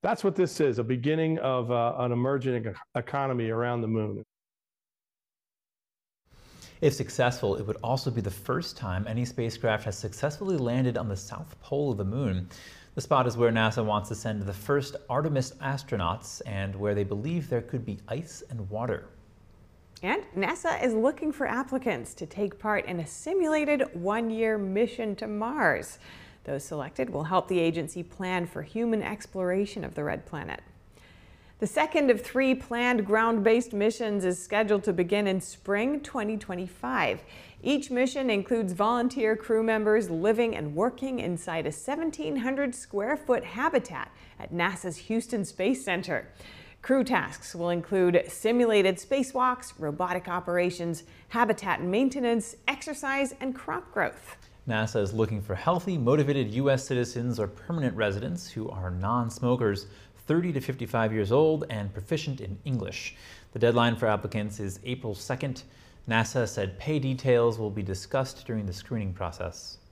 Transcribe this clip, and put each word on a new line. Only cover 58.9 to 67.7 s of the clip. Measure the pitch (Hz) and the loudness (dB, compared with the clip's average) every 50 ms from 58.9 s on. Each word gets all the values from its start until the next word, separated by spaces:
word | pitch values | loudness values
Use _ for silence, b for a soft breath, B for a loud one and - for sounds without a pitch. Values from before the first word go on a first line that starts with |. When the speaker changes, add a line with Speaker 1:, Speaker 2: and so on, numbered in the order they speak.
Speaker 2:
non-smokers, | 90 90 92 101 117 123 117 113 - - 123 120 123 120 117 107 101 98 - B B B B B B - - | -4 -2 0 0 2 2 0 -2 -4 -2 2 2 2 4 2 2 0 0 -6 B B B B B B -20 -2
thirty | - 151 170 175 180 156 | 2 2 2 2 2 -2
to | 139 | -2
fifty-five | - - 131 127 123 101 - 117 113 110 110 | -2 -4 -4 -4 -6 -2 0 2 2 2 2
years | 110 104 101 | 2 2 4
old, | 117 139 156 156 160 151 - - | 6 6 6 6 4 2 -2 -4
and | 117 107 104 101 - | -4 -6 -6 -6 -6
proficient | 101 98 - - 147 - 147 135 131 | -8 -4 -4 -4 -2 -2 -4 -6 -6
in | 107 92 98 98 - | -6 -10 -10 -8 -4
English. | 147 131 120 - 95 98 - - - B B B B B B B B - | -4 -2 -2 -2 -4 -8 -8 -10 -10 B B B B B B B B 0
The | 110 | 4
deadline | 113 117 117 120 120 120 117 | 4 6 8 8 6 6 4
for | - - | 4 2
applicants | 110 107 101 - 104 - 107 104 104 101 - | 2 2 2 0 -2 -2 -2 -4 -4 -6 -6
is | 104 98 92 - - | -6 -6 -6 -8 -6
April | 123 123 127 - 113 101 | -6 -6 -6 -4 -8 -8
second. | 95 - - 131 123 - 139 123 - - B B B B B B B B | -8 -4 -6 -4 -2 -2 -4 -4 -6 -10 B B B B B B B B
nasa | - 113 113 113 - - 131 120 | 2 4 4 4 4 2 0 0
said | 101 - - 98 98 92 95 | 0 0 -2 -4 -4 -4 -6
pay | - 147 156 | -4 -2 0
details | 151 131 135 131 127 - 131 123 120 117 120 113 110 | 0 0 0 -2 0 4 4 6 6 6 4 4 2
will | 110 | -2
be | 104 | -2